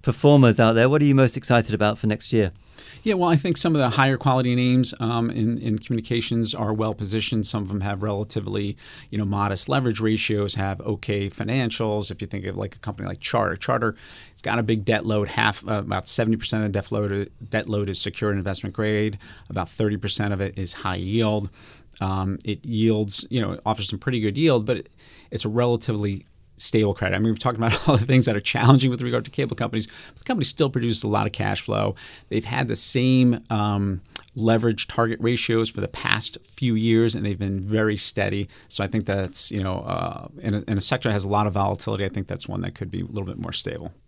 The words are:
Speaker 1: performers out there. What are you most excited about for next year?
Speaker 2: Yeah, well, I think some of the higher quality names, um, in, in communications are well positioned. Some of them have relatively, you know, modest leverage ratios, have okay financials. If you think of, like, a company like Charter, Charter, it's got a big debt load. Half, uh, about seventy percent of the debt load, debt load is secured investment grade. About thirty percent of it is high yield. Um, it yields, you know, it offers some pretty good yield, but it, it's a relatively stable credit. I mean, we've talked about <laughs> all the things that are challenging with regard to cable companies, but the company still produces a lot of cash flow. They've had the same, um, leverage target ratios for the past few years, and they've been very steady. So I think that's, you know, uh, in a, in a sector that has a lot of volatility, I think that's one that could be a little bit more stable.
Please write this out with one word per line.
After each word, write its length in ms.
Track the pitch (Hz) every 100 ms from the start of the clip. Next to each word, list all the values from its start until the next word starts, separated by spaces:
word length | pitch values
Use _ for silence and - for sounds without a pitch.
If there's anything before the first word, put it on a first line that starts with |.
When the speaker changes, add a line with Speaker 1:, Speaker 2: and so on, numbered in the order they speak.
Speaker 1:
performers 560 | - - 147 147 123 110
out 140 | 113
there. 160 | 113 127
What 120 | 143
are 40 |
you 100 | 143
most 220 | 135 127 -
excited 360 | - 120 110
about 240 | 107 104 110
for 80 |
next 260 | 110 107 -
year? 200 | 113 95 - - - - -
Speaker 2:
Yeah, 120 | 220
well, 140 | 196 175
I 60 |
think 220 | 165 185 165
some 180 | 170
of 60 | 151
the 80 | 127
higher 260 | 110 135
quality 400 | 131 143 131 123
names, 380 | 123 123 127 123 -
um, 300 | 113 117 117
in, 280 | - 110 117
in 220 | 117 107
communications 760 | - 117 110 117 - 117 110
are 200 | - 107
well 200 | 107 110
positioned. 520 | 107 101 110 - 113
Some 180 | 101 110
of 40 | 98
them 140 | 101
have 220 | 98 101
relatively, 760 | 104 101 107 110 101 101 101 104 - - -
you 80 | 104
know, 80 |
modest 420 | 101 101 101 95 -
leverage 320 | 139 123 104
ratios, 560 | 110 110 - 104 101
have 240 | - 98 95
okay 480 | - 101 - 101 98
financials. 840 | - 104 131 120 - 110 104 101
If 100 | 107
you 60 | 98
think 180 | 101
of, 100 | 95
like, 200 | 95 101
a 40 | -
company 280 | - 101 95
like 120 | 92
Charter, 360 | - 117 98
Charter, 400 | 90 - 123 113 107 - - -
it's 80 | -
got 180 | - 117
a 40 |
big 220 | 110 110
debt 200 | 98 107
load. 240 | 110 107 101
Half, 380 | - 107 - 98
uh, 120 | 104
about 280 | 98 95 -
seventy 300 | - 113 110
percent 260 | - 110
of 80 | 107
the 80 | 98
debt 120 | -
load, 400 | 107 104 101 98 - 107
debt 180 | 110 101
load 220 | 104 98
is 100 | 95
secured 360 | 101 - 104
investment 400 | 98 92 92 101
grade. 420 | 95 107 107 107 104 - - -
About 180 | 95 87
thirty 300 | - 107 104
percent 360 | 104 - 104
of 60 | 98
it 180 | 98 95
is 160 | 92
high 220 | - 95
yield. 540 | 92 92 113 110 107 101 - - - - -
Um, 380 | 95 95 95 98
it 180 | 104 104
yields, 600 | 151 110 110 107 104 - -
you 120 | 123
know, 120 | 98
it 80 | 90
offers 240 | 104 107 98
some 100 | 104
pretty 220 | - 123
good 160 | 107 110
yield, 280 | 160 123
but 120 | 110 113
it, 120 | - _ - - -
it's 120 | 120
a 60 | 110
relatively 760 | 113 123 117 - 107 104 95 - _ _ -
stable 360 | - 110 104
credit. 220 | 95 92
I 40 | 95
mean, 100 | 110
we've 100 | 110
talked 180 | 127 113
about 160 | 113
<laughs> 140 | 101 -
all 80 |
the 100 | 127
things 200 | 120 131
that 100 | 120
are 60 | 104
challenging 500 | - 117 117 135 131
with 100 | 123
regard 220 | 123 120
to 80 | -
cable 240 | - 123
companies, 320 | - 117 113 104
but 300 | - - -
the 80 |
company 180 | - 233
still 260 | 135 - 139
produces 340 | 131 117 107
a 40 | 110
lot 180 | 104
of 60 | 104
cash 300 | - 101 101
flow. 340 | - 104 101 95 - - -
They've 160 | 113
had 240 | 110 123 120
the 80 |
same, 640 | 110 - 131 127 131 123 113 -
um, 520 | 107 104 101 98 90 - - -
leverage 520 | - 110 113 117 110 -
target 320 | - 113 113
ratios 480 | 117 120 - 113 110
for 100 | -
the 80 | 98
past 500 | - - 110 - -
few 320 | - - 123
years, 400 | 110 113 113 113
and 100 | 117
they've 140 | 104 92
been 220 | 101 98
very 340 | 95 107 107
steady. 540 | 104 - - 101 101 98 - -
So 160 | -
I 40 | 98
think 180 | 110
that's, 480 | 104 98 92 - -
you 100 | 104
know, 160 | 95 92
uh, 480 | - 87 85 - - -
in 140 | 107
a, 100 | 104 -
in 100 | 101
a 40 |
sector 260 | - 127 120
that 60 |
has 100 | 104
a 60 | 101
lot 180 | 104 104
of 60 |
volatility, 500 | 98 98 98 - 101
I 60 | 98
think 180 | 101 95
that's 200 | 90 -
one 140 | 98
that 120 | 90
could 160 | - 95
be 100 | 92
a 40 |
little 180 | 90 104
bit 140 | 92 -
more 160 | 82
stable. 400 | - - - 85 -